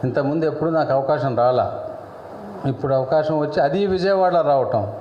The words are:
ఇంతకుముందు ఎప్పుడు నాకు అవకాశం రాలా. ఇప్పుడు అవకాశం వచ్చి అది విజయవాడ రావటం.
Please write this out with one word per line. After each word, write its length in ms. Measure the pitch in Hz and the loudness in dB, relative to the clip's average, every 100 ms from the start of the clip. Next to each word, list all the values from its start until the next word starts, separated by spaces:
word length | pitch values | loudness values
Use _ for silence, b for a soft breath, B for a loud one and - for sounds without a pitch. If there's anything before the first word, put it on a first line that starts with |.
ఇంతకుముందు 420 | 131 143 139 156 156 | 0 0 0 0 0
ఎప్పుడు 240 | 143 160 | 0 0
నాకు 240 | 160 143 | 0 2
అవకాశం 440 | 135 135 147 131 120 | 0 2 0 0 2
రాలా. 420 | 123 127 98 - - - - - - - - - 139 | 4 4 0 -4 -10 -12 -14 -16 -16 -16 -14 -6 -6
ఇప్పుడు 280 | 120 143 | -4 0
అవకాశం 460 | 135 131 156 151 156 | 0 2 0 2 0
వచ్చి 220 | 147 185 | 0 0
అది 240 | 143 180 202 | 0 2 0
విజయవాడ 520 | 185 185 196 185 175 | 0 2 2 4 4
రావటం. 560 | 147 139 117 113 101 - | 4 2 2 0 -2 -8